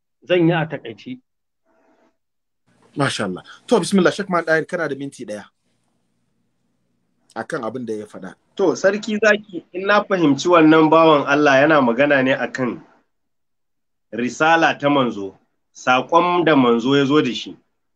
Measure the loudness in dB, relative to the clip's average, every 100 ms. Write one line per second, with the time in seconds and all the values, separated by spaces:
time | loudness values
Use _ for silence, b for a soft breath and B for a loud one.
0 | _ _ -4 0 2 0 -4 -10 -14 -16
1 | -16 -18 _ _ _ _ _ _ _ _
2 | _ _ _ _ _ _ _ _ _ -6
3 | -6 -4 -8 -10 -14 B B -2 0 2
4 | 2 0 -4 -4 -2 -2 -2 -6 -6 -8
5 | -12 -14 -14 -14 -16 _ _ _ _ _
6 | _ _ _ _ _ _ _ _ _ _
7 | _ _ _ -14 -10 -8 -8 -10 -10 -10
8 | -12 -16 -18 -20 _ -2 -2 0 0 0
9 | -4 0 2 0 -4 -16 -14 -8 0 0
10 | 0 0 0 0 2 4 6 6 6 4
11 | 4 4 2 2 4 4 4 2 2 0
12 | 2 2 0 -2 -4 -6 -8 -8 -16 _
13 | _ _ _ _ _ _ _ _ _ _
14 | _ -8 -8 -2 2 2 2 0 0 0
15 | 0 -4 -12 -16 _ _ _ -8 -2 0
16 | 2 0 2 0 2 4 4 2 0 0
17 | 2 0 0 -4 -12 -18 _ _ _